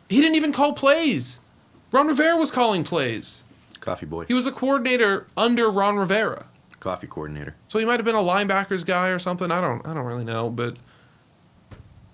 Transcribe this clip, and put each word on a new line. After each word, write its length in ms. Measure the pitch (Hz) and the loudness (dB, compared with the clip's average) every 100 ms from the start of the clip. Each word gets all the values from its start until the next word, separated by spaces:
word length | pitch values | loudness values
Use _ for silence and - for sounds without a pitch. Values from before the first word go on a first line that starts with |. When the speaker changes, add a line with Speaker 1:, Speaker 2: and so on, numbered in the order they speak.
| - | 0
Speaker 1:
He 120 | 208 | 4
didn't 160 | 320 311 | 4 4
even 160 | 302 | 2
call 200 | 262 294 | 2 0
plays. 680 | 294 277 311 320 160 120 - - _ _ - _ | 2 2 4 2 0 -4 -10 -18 _ _ -20 _
Ron 160 | 247 302 | 2 2
Rivera 300 | 269 320 339 | 4 4 4
was 160 | 320 | 2
calling 320 | - 240 196 | 2 2 2
plays. 580 | - 165 131 110 - - - - - - | 0 0 0 -4 -8 -14 -18 -20 -20 -12
Speaker 2:
Coffee 260 | - 92 78 | -8 -8 -6
boy. 180 | 82 80 | -8 -2
Speaker 1:
He 80 | |
was 120 | 247 247 | 0 -2
a 60 | |
coordinator 760 | 269 262 277 240 247 214 196 - - | -4 0 0 0 2 2 0 -4 0
under 320 | 226 240 226 | 2 4 2
Ron 260 | 196 196 208 | 2 2 2
Rivera. 500 | 185 202 202 110 - _ _ - | 2 2 0 -4 -12 _ _ -10
Speaker 2:
Coffee 280 | 95 90 - | -6 -6 -8
coordinator. 480 | - 76 76 73 - - | -10 -8 -8 -10 -14 -6
Speaker 1:
So 120 | 214 | -2
he 40 | |
might 120 | 226 240 | 0 0
have 60 | |
been 100 | 226 | 0
a 40 | 220 | 0
linebackers 640 | 175 190 202 196 196 190 165 | 2 2 2 0 -2 -4 0
guy 220 | 180 185 | 0 0
or 100 | 180 | -2
something. 320 | 180 180 180 | -2 -4 -2
I 100 | 170 | 0
don't, 240 | 175 117 | 0 -2
I 80 | - | -4
don't 100 | 160 | -6
really 200 | 123 120 | -6 -6
know, 240 | 117 113 117 | -4 -4 -4
but 300 | 120 120 120 - - _ _ _ _ _ _ _ - - - - | -4 -6 -8 -16 -20 _ _ _ _ _ _ _ -20 -20 -20 -20